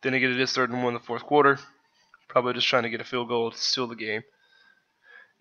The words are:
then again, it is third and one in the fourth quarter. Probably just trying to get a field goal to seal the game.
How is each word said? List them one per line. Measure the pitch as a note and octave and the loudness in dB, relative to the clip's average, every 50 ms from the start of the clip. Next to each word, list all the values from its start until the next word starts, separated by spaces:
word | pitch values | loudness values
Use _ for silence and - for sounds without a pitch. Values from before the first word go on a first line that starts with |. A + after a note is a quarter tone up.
| - | -4
then | C3+ C3 | -2 0
again, | C3+ B2 C3 | 2 2 2
it | B2 B2 | 2 0
is | C3 B2+ - | 0 0 2
third | C3 B2+ A#2+ | 0 0 0
and | A#2+ B2 B2 | 0 -2 -2
one | B2 A#2+ | -2 -2
in | A#2 | -4
the | - | -6
fourth | - A#2+ A2+ - | -6 -8 -8 -4
quarter. | - D3 D3 C#3+ C#3 C#3 C3+ - - _ _ _ _ _ _ _ _ _ _ _ _ | 2 4 6 6 6 4 2 -2 -16 _ _ _ _ _ _ _ _ _ _ _ _
Probably | - B2+ B2 B2 A#2+ | 0 0 2 2 0
just | A#2+ A#2 - | 0 0 2
trying | - B2+ A2+ | 2 2 2
to | A#2 | 0
get | A2+ A2+ | -4 -6
a | A2+ | -8
field | - - B2+ A#2+ A#2 | -4 -4 -4 -2 -2
goal | B2 A#2 A#2 A2+ | -2 -2 -2 -2
to | A#2 - | -4 -4
seal | - - - C3 B2+ A#2 | -4 -2 -2 -2 -4 -6
the | A#2 | -6
game. | G#2+ A2 A2 G#2 A2 - _ _ _ _ _ _ _ _ _ _ _ _ _ _ _ _ - - - - _ _ _ | -10 -8 -6 -6 -6 -8 _ _ _ _ _ _ _ _ _ _ _ _ _ _ _ _ -20 -20 -20 -20 _ _ _